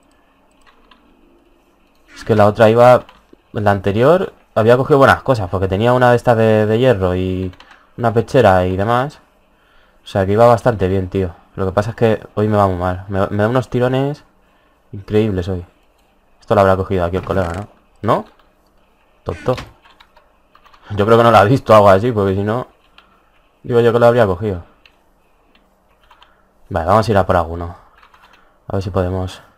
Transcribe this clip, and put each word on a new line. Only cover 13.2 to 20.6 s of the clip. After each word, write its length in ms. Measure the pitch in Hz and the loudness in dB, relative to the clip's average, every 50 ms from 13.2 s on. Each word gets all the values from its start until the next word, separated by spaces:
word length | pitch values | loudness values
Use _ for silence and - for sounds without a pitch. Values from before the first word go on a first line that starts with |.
| 101 | -4
me 160 | - 104 104 | -2 -2 -2
da 60 | 104 110 | -2 0
unos 200 | 127 131 123 - | -2 -2 -4 -4
tirones 540 | - 120 123 127 131 131 139 143 151 - _ _ _ _ _ _ _ _ _ _ _ _ _ - | -4 -2 -2 -2 -2 -2 -4 -4 -6 -10 _ _ _ _ _ _ _ _ _ _ _ _ _ -20
increíbles 560 | 110 101 98 - 104 107 113 107 95 92 87 95 | -20 -18 -8 -2 -2 0 0 0 -2 -4 -4 -6
hoy. 180 | 92 87 87 - _ _ _ _ _ _ _ _ _ _ _ _ _ _ | -8 -10 -10 -14 _ _ _ _ _ _ _ _ _ _ _ _ _ _
Esto 140 | _ - 113 | _ -2 0
lo 60 | 104 | 2
habrá 160 | 95 95 95 | 2 2 2
cogido 280 | 95 92 - 98 90 85 | 0 -2 -4 -4 -4 -2
aquí 120 | 85 90 | -2 -4
el 80 | 90 - | -6 -6
colega, 280 | - 87 95 90 85 | -4 -4 -4 -4 -4
¿no? 160 | 85 95 107 - _ _ _ _ _ - | -6 -10 -12 -16 _ _ _ _ _ -8
¿No? 220 | 101 107 147 208 226 - _ _ _ _ _ _ _ _ _ _ _ _ _ _ _ _ _ _ - | -4 -4 -2 -4 -4 -10 _ _ _ _ _ _ _ _ _ _ _ _ _ _ _ _ _ _ -12
Tonto. 320 | - 90 - - 127 127 - - - _ _ _ _ _ _ _ _ _ _ _ _ _ _ _ _ _ _ | -12 -12 -8 -6 -6 -6 -6 -8 -18 _ _ _ _ _ _ _ _ _ _ _ _ _ _ _ _ _ _